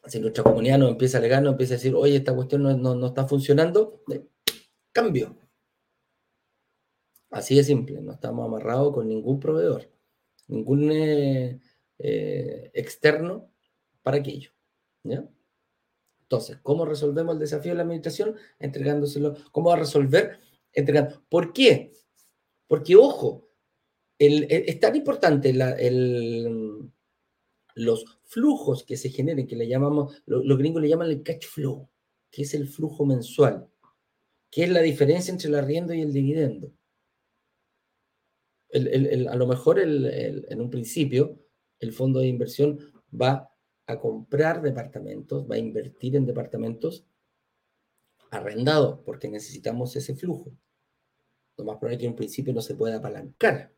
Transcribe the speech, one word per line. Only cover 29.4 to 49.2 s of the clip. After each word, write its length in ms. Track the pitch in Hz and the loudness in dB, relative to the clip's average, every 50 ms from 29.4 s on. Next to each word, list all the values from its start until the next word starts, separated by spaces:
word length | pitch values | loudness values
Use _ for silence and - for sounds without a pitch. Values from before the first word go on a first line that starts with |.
| 131 | -4
que 80 | - 120 | -6 -6
le 120 | 117 117 | -6 -4
llamamos, 540 | 117 127 131 143 143 151 143 139 139 - - _ | -2 0 0 0 2 0 0 -2 -4 -8 -20 _
lo, 180 | - - 127 - | -4 -2 0 4
los 140 | 135 139 | 4 4
gringos 240 | 131 139 160 165 160 | 4 4 0 0 0
le 80 | 151 147 | 2 2
llaman 200 | 160 170 170 165 | 2 2 0 -2
el 140 | 151 135 - | -4 -4 -6
cash 220 | - 160 160 - | -8 -10 -10 -12
flow, 440 | - - 151 143 131 139 135 - _ _ _ _ _ _ _ _ _ | -14 -10 -6 -6 -6 -6 -8 -14 _ _ _ _ _ _ _ _ _
que 120 | - - 143 | -10 -10 -8
es 100 | 139 - | -6 -4
el 140 | 147 139 | -6 -6
flujo 380 | 139 - - 160 147 - - 147 | -6 -8 -8 -8 -8 -2 0 0
mensual, 640 | 139 131 120 - - - - 143 120 104 - - _ _ _ _ _ _ _ _ _ _ _ _ _ _ _ _ _ | 2 2 0 -2 -6 4 4 4 4 4 -2 -12 _ _ _ _ _ _ _ _ _ _ _ _ _ _ _ _ _
que 140 | - 147 170 | -2 -2 0
es 40 | 175 | 2
la 120 | 180 170 | 4 4
diferencia 500 | 165 165 139 139 143 135 165 180 180 185 | 4 4 4 4 4 4 4 2 0 -4
entre 180 | 180 180 - 151 | -8 -6 -2 0
el 60 | 147 | 0
arriendo 380 | 143 135 135 151 170 175 165 170 | 0 0 0 -2 -2 -2 -4 -4
y 80 | 165 | -4
el 120 | 156 151 139 | -4 -2 0
dividendo. 580 | 139 135 139 151 160 151 123 110 - - - _ _ _ _ _ _ _ _ _ _ _ _ _ _ _ _ _ _ _ _ _ _ _ _ _ _ _ _ _ _ _ _ _ _ _ _ _ _ _ _ | 0 0 0 2 0 0 0 -2 -6 -14 -18 _ _ _ _ _ _ _ _ _ _ _ _ _ _ _ _ _ _ _ _ _ _ _ _ _ _ _ _ _ _ _ _ _ _ _ _ _ _ _ _
El, 180 | - - 127 | -2 -2 0
el, 200 | - - 135 135 | 2 0 2 2
el, 200 | 139 139 127 127 | 2 0 -2 -2
a 80 | - 123 | -2 0
lo 120 | 123 127 | -2 0
mejor 320 | 123 127 127 - 156 170 196 | 0 0 2 2 2 4 4
el, 260 | 185 160 151 139 131 | 2 2 0 0 -2
el, 400 | 123 - - 120 - - 143 - - | -2 -4 -4 -6 -6 -8 -10 -12 -10
en 120 | - 110 | -10 -8
un 80 | 120 123 | -8 -6
principio, 720 | 131 123 113 - - 175 147 131 123 127 147 151 - - _ _ _ _ _ _ _ _ | -6 -8 -8 -6 -2 -2 -2 0 2 0 0 0 -4 -16 _ _ _ _ _ _ _ _
el 120 | 120 113 | -12 -12
fondo 280 | 113 - 127 135 131 131 | -6 -2 0 0 2 2
de 80 | 131 | 0
inversión 520 | 131 123 120 123 - - - 143 147 143 143 - - _ - _ _ - | 0 0 -2 -6 -6 0 0 0 0 0 -6 -14 -20 _ -20 _ _ -4
va 380 | 117 123 131 139 139 - _ _ _ _ _ _ _ _ | 0 0 0 0 0 -6 _ _ _ _ _ _ _ _
a 120 | - 113 - | -10 -10 -4
comprar 640 | - 113 110 - - _ 139 139 156 160 170 170 156 | -4 -6 -6 -6 -8 _ 0 0 2 2 0 -2 -2
departamentos, 840 | 143 127 123 113 - - - 101 101 101 107 - _ 139 143 135 120 | -4 -4 -4 -10 -12 -14 -14 -12 -12 -14 -14 -10 _ -8 -8 -6 -4
va 60 | 117 | -4
a 40 | 113 | -4
invertir 560 | 113 113 107 107 - - _ _ - 127 135 | -4 -4 -6 -8 -8 -10 _ _ -6 -2 0
en 100 | 139 131 | 0 0
departamentos 800 | 120 110 117 113 - - 110 113 113 113 113 - 165 170 - _ _ _ _ _ _ _ _ _ _ _ _ _ _ _ _ _ _ _ _ _ _ _ _ _ _ | 0 -2 -6 -8 -8 -8 -6 -6 -8 -6 -6 -6 -6 -6 -10 _ _ _ _ _ _ _ _ _ _ _ _ _ _ _ _ _ _ _ _ _ _ _ _ _ _
arrendados, 680 | - 104 92 104 104 113 123 143 156 151 135 113 - - - | -12 -10 -10 -8 -6 -2 0 2 4 4 2 2 0 -8 -12
porque 240 | - - - | -14 -12 -10